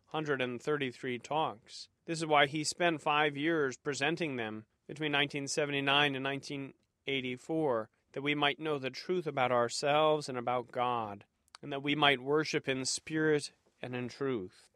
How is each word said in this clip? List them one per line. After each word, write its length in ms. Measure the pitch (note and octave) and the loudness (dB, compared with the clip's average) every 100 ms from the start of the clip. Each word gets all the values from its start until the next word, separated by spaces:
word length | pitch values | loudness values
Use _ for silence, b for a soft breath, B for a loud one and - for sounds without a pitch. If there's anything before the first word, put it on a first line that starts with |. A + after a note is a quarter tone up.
| _ | _
hundred 360 | D#3+ D3+ C3+ | -6 -2 -2
and 180 | B2+ A#2+ | -2 -4
thirty-three 580 | - D3 C3+ A#2 C3+ B2 | -4 -2 -4 -6 -6 -6
talks. 680 | - D3 D3+ G#2 - - - _ - | -4 -2 -2 -4 -14 -18 -18 _ -8
This 120 | E3 | -6
is 80 | D#3+ | 4
why 200 | D3+ C#3+ | 6 6
he 180 | D#3 | 2
spent 380 | D3 - F3 D#3+ | -4 0 2 2
five 340 | - D3 D3+ C#3+ | 0 2 2 0
years 400 | D3+ E3 C#3 B2 | 0 0 0 -4
presenting 600 | - B2+ D3 E3 E3 C3 | -6 -2 -2 0 -2 -4
them 300 | A2 G#2+ G#2+ _ - | -6 -8 -14 _ -14
between 260 | D3 D#3 | -6 -2
nineteen 340 | C#3+ C#3+ C#3+ C#3 | 0 0 -2 -4
seventy-nine 680 | - C#3+ C#3+ C#3 C#3 D3 | -2 0 0 2 4 4
and 80 | C3+ | 2
nineteen 520 | C3+ C#3 - C#3+ C3+ - _ _ - | -4 -6 -6 -10 -10 -14 _ _ -4
eighty-four, 800 | C3+ B2+ B2 - D#3+ D3+ A#2 A2 _ _ | -4 -2 -6 -4 0 2 0 -2 _ _
that 100 | - | -6
we 120 | C#3 | -2
might 260 | D3 D3 C#3 | 2 0 0
know 180 | D#3 D3 | -2 -4
the 120 | C3 | -4
truth 360 | C3 - F#3 D#3 | -6 -4 -4 -2
about 260 | C#3 B2 | 0 2
ourselves 760 | B2 A#2 - C#3+ D3 D#3 D3+ D3 | 4 2 0 2 4 4 2 0
and 100 | B2+ | -4
about 320 | A#2+ B2 A#2 | -2 -2 -2
God, 540 | B2 B2 A#2+ G#2+ G2+ - _ _ - | -2 0 0 -4 -8 -16 _ _ -16
and 100 | C#3+ | -8
that 100 | C#3 | -4
we 120 | C#3+ | 0
might 260 | C#3+ D3 C3+ | 4 6 6
worship 480 | C3 D3+ D3+ D#3 C#3 | 2 0 2 -2 0
in 160 | C3 | -2
spirit 680 | C3 - - D#3+ D#3 D3+ - _ _ _ | -2 -4 -4 0 2 2 0 _ _ _
and 140 | B2 B2 | -8 -6
in 120 | B2 | -6
truth. 600 | - C#3 B2 A#2+ - _ | -4 -2 -2 -4 -12 _